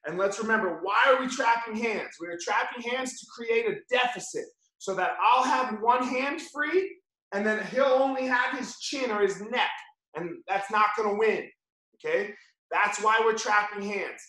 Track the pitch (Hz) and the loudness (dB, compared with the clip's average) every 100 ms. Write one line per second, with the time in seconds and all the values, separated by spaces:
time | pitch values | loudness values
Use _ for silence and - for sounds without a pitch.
0 | 147 175 196 202 220 220 190 165 185 214 | -6 0 0 0 0 2 0 -4 0 4
1 | 262 262 262 - 240 233 226 220 233 196 | 6 6 2 0 2 2 0 -4 -2 -4
2 | 135 - 175 175 - 214 262 247 233 247 | -6 -10 -10 -8 -2 -2 -2 -6 -6 -4
3 | 262 - - - 233 233 226 175 - 165 | -4 -10 -18 -12 0 0 2 -4 -2 0
4 | 156 185 - 143 - _ _ _ - 185 | 0 -4 -8 -8 -10 _ _ _ -6 -2
5 | 180 185 202 254 254 - 240 214 226 247 | -2 2 4 4 4 2 0 0 2 2
6 | 254 254 277 320 - 285 294 359 381 - | 2 -2 -2 -4 -10 -6 0 2 0 -8
7 | _ _ _ 196 214 208 185 254 277 262 | _ _ _ -2 0 -2 -2 2 4 6
8 | 269 262 262 254 262 269 240 - - 277 | 4 0 0 2 0 -2 -8 -10 -8 -4
9 | 247 208 202 175 214 240 185 - - _ | -2 2 0 0 -4 -2 -2 -4 -16 _
10 | _ 156 170 170 - 196 196 214 214 233 | _ -10 -8 -10 -4 -4 0 2 2 2
11 | 214 208 220 190 - _ _ _ _ _ | -2 2 2 0 -6 _ _ _ _ _
12 | - 170 208 - _ _ _ 165 202 208 | -4 -2 -2 -10 _ _ _ 0 0 2
13 | 214 220 226 220 226 208 208 202 202 202 | 2 4 4 0 2 0 0 -6 -6 -6
14 | 160 - | -6 -10